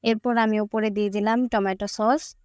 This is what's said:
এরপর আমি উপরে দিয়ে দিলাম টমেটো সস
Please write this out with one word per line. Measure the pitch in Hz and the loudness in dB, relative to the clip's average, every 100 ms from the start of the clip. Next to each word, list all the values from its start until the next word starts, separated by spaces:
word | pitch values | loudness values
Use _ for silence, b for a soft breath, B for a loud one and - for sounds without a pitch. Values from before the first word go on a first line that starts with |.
এরপর | 233 220 240 233 | 0 0 0 0
আমি | 226 214 | 2 0
উপরে | 208 226 214 | 0 0 -2
দিয়ে | 202 208 | 0 -2
দিলাম | 202 208 233 254 | 0 0 0 0
টমেটো | 220 196 190 202 | 0 0 -2 -6
সস | - 214 294 - - | -2 2 2 -2 -20